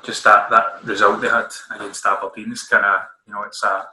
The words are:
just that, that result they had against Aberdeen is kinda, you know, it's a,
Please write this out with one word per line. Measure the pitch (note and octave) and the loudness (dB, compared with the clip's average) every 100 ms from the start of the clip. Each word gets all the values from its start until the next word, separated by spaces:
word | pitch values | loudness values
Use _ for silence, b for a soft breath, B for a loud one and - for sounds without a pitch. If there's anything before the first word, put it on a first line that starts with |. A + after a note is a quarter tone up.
just | - A2 | -8 0
that, | A2 G#2 - | 6 6 6
that | A2+ - - | 0 0 -4
result | - G2+ G2+ G#2+ | -6 2 2 4
they | A#2 | 2
had | A#2 - - - - | 0 -2 -8 -14 -12
against | G2+ - G#2 | -12 -4 -2
Aberdeen | G2 - - G#2+ | -2 -4 -10 -10
is | B2 | -10
kinda, | - A#2 G2+ F#2+ - - _ | 0 2 2 0 -2 -14 _
you | |
know, | G#2 | -10
it's | G#2 - | -10 -4
a, | G#2+ F#2+ - | -2 -2 -6